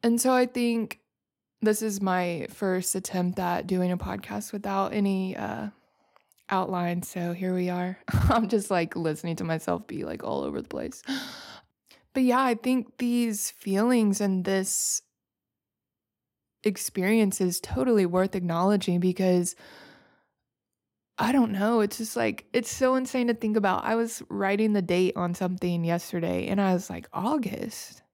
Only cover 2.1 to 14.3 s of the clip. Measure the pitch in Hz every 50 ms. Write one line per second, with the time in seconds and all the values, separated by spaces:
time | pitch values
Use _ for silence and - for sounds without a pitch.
2.1 | 185 180 180 175 170 160 - - - - 208 190 185 185 185 - - 185 185 -
3.1 | - 185 180 180 180 - 185 175 175 175 - 185 196 180 180 180 180 180 - 185
4.1 | 190 196 - - 208 208 208 - - 202 208 202 196 196 190 - - 214 202 196
5.1 | 196 190 190 185 - - - - - - 214 208 - _ _ _ _ _ _ _
6.1 | _ _ _ _ _ _ _ - 196 190 185 - 185 180 175 175 175 175 175 -
7.1 | - 185 175 175 175 175 185 185 185 180 180 180 180 180 180 185 185 - - -
8.1 | - - - - 240 233 226 190 233 208 196 - 196 175 170 165 - 175 165 160
9.1 | 151 151 - 170 165 - 180 165 165 160 - - - - - - - - - 76
10.1 | - - - - - 71 69 71 73 - - - - - - - - - - -
11.1 | 269 269 269 - - - - - - - _ _ _ _ _ _ - _ _ _
12.1 | _ 269 262 247 240 254 269 254 233 226 - 254 254 254 - - _ - 247 240
13.1 | 240 240 240 226 214 208 - - - - - 196 196 196 220 247 254 240 220 208
14.1 | 196 - 202 196